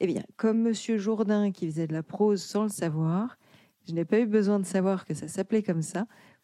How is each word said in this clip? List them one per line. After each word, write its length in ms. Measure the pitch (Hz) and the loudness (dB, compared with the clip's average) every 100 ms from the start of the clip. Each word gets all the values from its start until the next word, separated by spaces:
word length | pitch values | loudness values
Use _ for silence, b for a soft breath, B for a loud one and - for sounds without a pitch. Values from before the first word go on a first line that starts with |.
Eh 60 | 185 | -2
bien, 160 | 131 - - | -2 -6 -2
comme 240 | 220 226 | 2 2
Monsieur 380 | 226 214 - 220 | 2 0 -2 -2
Jourdain 520 | 196 214 208 208 202 | 0 0 2 2 2
qui 160 | 185 165 | 0 -4
faisait 200 | 156 160 | -2 -2
de 80 | |
la 80 | 156 | -4
prose 400 | 156 - 214 202 | -6 0 2 2
sans 220 | - 202 | -2 -2
le 40 | 214 | -2
savoir, 720 | - 165 151 160 180 240 - b b b b - | -2 -2 0 0 0 -2 -8 b b b b -8
je 60 | |
n'ai 100 | 165 | -4
pas 160 | 165 220 | 2 2
eu 60 | 233 | 4
besoin 340 | 214 202 208 | 2 4 2
de 60 | 185 | 0
savoir 400 | 190 185 185 - | 0 2 0 -4
que 80 | |
ça 140 | 151 156 | -8 -6
s'appelait 340 | 190 190 220 | -6 0 0
comme 200 | 202 165 | 0 -2
ça 240 | 151 180 226 B B B | -2 -4 -6 B B B